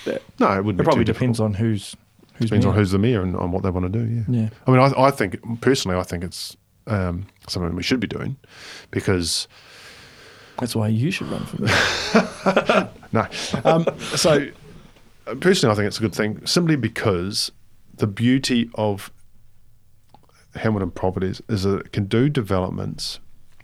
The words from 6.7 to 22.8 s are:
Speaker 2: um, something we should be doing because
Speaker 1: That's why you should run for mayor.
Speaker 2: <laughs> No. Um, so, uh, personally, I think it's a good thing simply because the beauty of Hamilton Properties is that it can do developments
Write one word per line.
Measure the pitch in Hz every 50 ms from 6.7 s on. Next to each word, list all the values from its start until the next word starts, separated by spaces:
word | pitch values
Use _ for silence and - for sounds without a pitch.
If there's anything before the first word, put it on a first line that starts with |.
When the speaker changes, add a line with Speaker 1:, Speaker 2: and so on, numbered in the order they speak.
| _ _ _
Speaker 2:
um, | - 110 98 92 90 87 90 98 - _ _ -
something | - - 98 87 85 87
we | 92
should | - - - 123
be | -
doing | - - - - - 139 - - _ - - - - - - - _
because | - 101 - - 98 90 85 82 - - - - - - - - - - - - - - - - - - - - - - - - - -
Speaker 1:
That's | 127 117 -
why | 113 107 110
you | 110 110 127 170
should | 190 - -
run | - - - -
for | - - - -
mayor. | 117 - - - - - - - - - 226 - - - - - - 185 202 - - 240 196 123 - -
Speaker 2:
<laughs> | - - -
No. | - 110 98 - - - - - - 131 -
Um, | 160 160 165 165 180 160 - - - -
so, | 143 - 170 151 143 143 - - - - - - - - - - - - - - - -
uh, | - 113
personally, | 135 151 180 196 185 151 113
I | 107
think | 104 101
it's | 98 - -
a |
good | 110 101 -
thing | - 110 107 104 - -
simply | - - 175 175 160 156
because | 135 113 110 - - - 113 95 87 90 98 110 117 - - - - - - - - - - -
the | - 117
beauty | 104 95 - 113 123 127 135 131 - 120 120 117 117 -
of | - 107 107 101 98 - - - - - - - - - - - - - - - - - - - - _ _ - - - - _ _ _ _ _
Hamilton | - - 113 107 101 95 87
Properties | - - - 92 92 98 95 92 92 - -
is | - 110 98 92
that | 98 98
it | - - - -
can | 113 101
do | 95 113 113 131
developments | 151 147 139 107 95 98 92 92 95 90 95